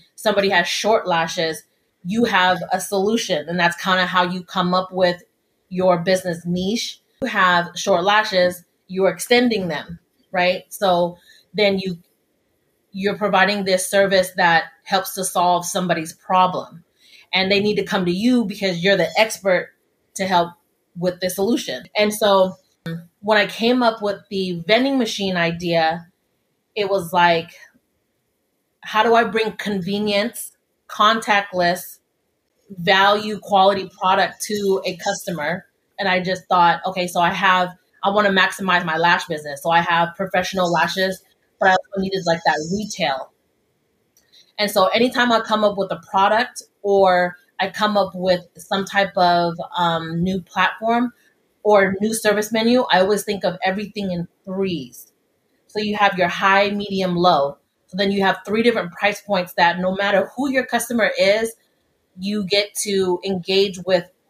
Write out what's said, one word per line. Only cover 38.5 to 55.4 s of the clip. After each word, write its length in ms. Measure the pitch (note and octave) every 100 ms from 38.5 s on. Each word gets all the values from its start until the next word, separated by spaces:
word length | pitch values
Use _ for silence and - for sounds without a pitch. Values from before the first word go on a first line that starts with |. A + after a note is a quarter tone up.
| - F#3+ F3+ E3+
my 120 | D#3+
lash 280 | E3+ E3+ -
business. 380 | D#3 D3+ C#3
So 80 | E3+
I 100 | E3
have 340 | E3+ E3+ E3+ -
professional 560 | F#3 F#3 F3+ F#3+ F3
lashes, 520 | E3+ E3+ F#3+ F#3+ F#3 _ _ _ _
but 100 | G3
I 20 |
also 300 | F#3 - G3
needed, 200 | F#3+ F#3+ E3+
like, 140 | E3 E3
that 240 | D3+ D#3+
retail." 600 | G3+ G#3+ - D#3+ C3 - _ _ _ _ _ _ _ _ _ _ _ _ -
And 120 | G#3
so 160 | G#3+ F#3+
anytime 440 | G#3+ B3 B3+ A#3+
I 100 | A3+
come 220 | - G#3+
up 140 | G#3 G3+
with 140 | F#3+
a 100 | E3+ -
product 540 | F#3+ G3+ G#3+ B3 - - _
or 520 | G3+ G3 F#3+ F3+ F3+ - _ -
I 100 | F#3+
come 280 | - G#3+ G#3
up 140 | F#3
with 320 | F#3 F#3 F3 - -
some 280 | - G3 G3
type 320 | G3+ F#3+ F#3+
of, 380 | F3 F3 E3+ E3+ - E3+
um, 460 | E3+ E3 D#3+ E3
new 180 | F#3 F#3+
platform 720 | - G3 F3+ - A3+ A#3 B3 - _ _ _ _
or 320 | G#3+ G#3 G3 F#3+
new 140 | G#3+
service 380 | A3 G#3+ G3+ G#3
menu, 340 | A3+ A#3 B3 -
I 80 | F#3
always 240 | F#3+ G3+
think 200 | G3+ G3+
of 140 | F#3 E3+ F#3+
everything 460 | F#3+ G#3 G#3 G3
in 160 | F3 E3+ _ -
threes. 640 | F#3 G3 E3 B2 - - _ _ _